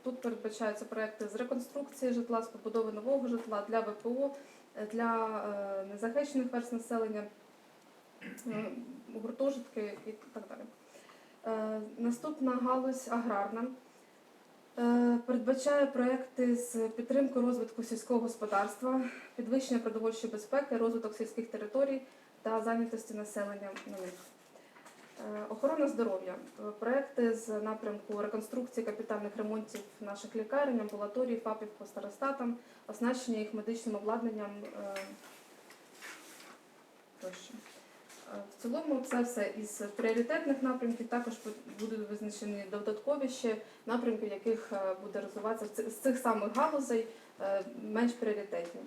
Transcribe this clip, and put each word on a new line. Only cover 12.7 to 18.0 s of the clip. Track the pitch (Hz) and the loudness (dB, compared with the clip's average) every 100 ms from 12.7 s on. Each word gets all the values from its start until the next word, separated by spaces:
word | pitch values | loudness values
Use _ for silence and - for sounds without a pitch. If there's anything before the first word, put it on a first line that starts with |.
| 262 262 254 - | 4 4 0 0
аграрна. | 233 233 202 202 220 254 - - - - - - - - - - - | 0 2 2 0 0 -4 -6 -16 -20 -20 -20 -20 -20 -20 -20 -14 2
Е, | 240 240 240 240 - | 6 8 8 6 4
передбачає | 247 214 262 294 285 277 | 2 4 4 6 6 6
проекти | 247 247 254 - - 247 240 | 6 4 4 0 2 4 4
з | - 226 220 | 2 0 0
підтримки | - 240 269 269 254 | 0 2 6 6 4
розвитку | 240 240 226 - | 4 4 0 -4
сільського | 233 226 | -4 -4